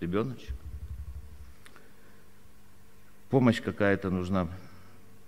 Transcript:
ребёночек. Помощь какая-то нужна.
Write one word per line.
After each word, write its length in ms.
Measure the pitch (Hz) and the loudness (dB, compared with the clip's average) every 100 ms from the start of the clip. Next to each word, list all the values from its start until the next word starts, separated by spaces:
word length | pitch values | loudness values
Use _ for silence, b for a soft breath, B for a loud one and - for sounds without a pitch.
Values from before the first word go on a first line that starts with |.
ребёночек. 540 | 85 92 127 117 - - - - - - - - - - - b b b b b b b b b - - - - - - - - - | 2 2 2 -2 -6 -8 -6 -8 -8 -8 -8 -10 -10 -12 -12 b b b b b b b b b -14 -14 -14 -14 -14 -14 -14 -14 4
Помощь 320 | 135 123 113 | 8 8 8
какая-то 500 | - 90 101 98 98 | 2 4 6 6 4
нужна. 360 | 90 90 95 82 90 B B B B B - | 2 4 4 2 -2 B B B B B -12